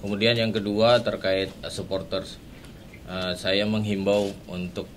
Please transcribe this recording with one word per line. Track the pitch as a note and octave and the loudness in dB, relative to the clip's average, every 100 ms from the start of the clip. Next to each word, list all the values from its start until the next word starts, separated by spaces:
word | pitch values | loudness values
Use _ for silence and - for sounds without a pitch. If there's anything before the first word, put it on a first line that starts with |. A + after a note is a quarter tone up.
Kemudian | G2+ G2+ A2+ A#2 | -2 2 2 4
yang | A2+ | 2
kedua | G#2+ G2+ G#2 A2+ A#2+ | 0 0 4 6 6
terkait, | A#2 F#2+ F#2+ F#2+ F#2+ - | 4 -2 0 0 0 -6
eh, | - | -10
supporters. | G2 F#2 F#2+ F#2 F#2+ - - - - - - - - | -8 -4 -4 -2 -6 -6 -14 -18 -18 -18 -18 -18 -18
Eh, | - F#2 F#2 F2 | -10 -6 -4 -2
saya | F#2+ G2 G#2+ | 2 2 4
menghimbau | G#2+ G#2 G2 G2 G#2 G2+ G2 - | 0 0 2 4 4 2 -4 -10
untuk | F2+ F2+ G2+ - | -6 -6 -6 -10